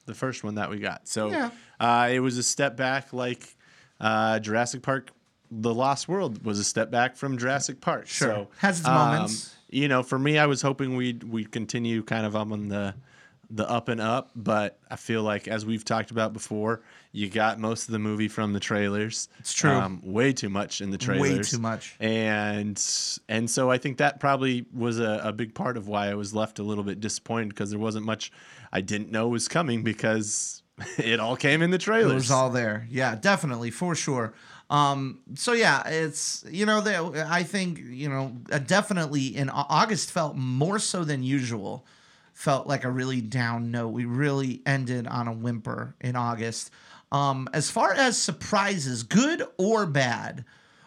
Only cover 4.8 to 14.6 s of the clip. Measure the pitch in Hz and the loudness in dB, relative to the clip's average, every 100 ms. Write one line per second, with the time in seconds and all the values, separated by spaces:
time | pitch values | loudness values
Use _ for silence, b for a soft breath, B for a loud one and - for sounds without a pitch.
4.8 | 131 135 127 - _ _ - 110 117 113 | -2 -2 -4 -18 _ _ -12 -4 0 2
5.8 | 131 139 - 190 165 104 110 104 98 - | 2 0 -2 -2 -2 -4 -4 -2 0 0
6.8 | 110 120 127 - 139 131 123 139 131 135 | 0 2 2 0 -6 -2 0 0 -2 -4
7.8 | - 139 - - 135 104 98 - 196 175 | -4 -4 -4 -2 0 0 -4 0 0 4
8.8 | 160 127 123 110 107 110 - - _ 131 | 6 8 8 4 0 -4 -8 -18 _ 0
9.8 | 143 127 120 135 139 151 151 135 143 131 | 2 2 2 0 4 6 6 4 0 0
10.8 | 135 127 123 117 117 113 107 120 107 123 | -2 0 -2 -4 -4 -6 -4 -6 -4 -2
11.8 | 117 113 107 117 107 107 107 107 104 101 | 0 0 0 0 0 -2 -2 -4 -4 -2
12.8 | 98 95 B B B B - 110 107 120 | -2 -6 B B B B -10 -4 -2 -2
13.8 | 117 117 110 127 131 123 104 107 | -2 -2 0 0 -4 -6 0 2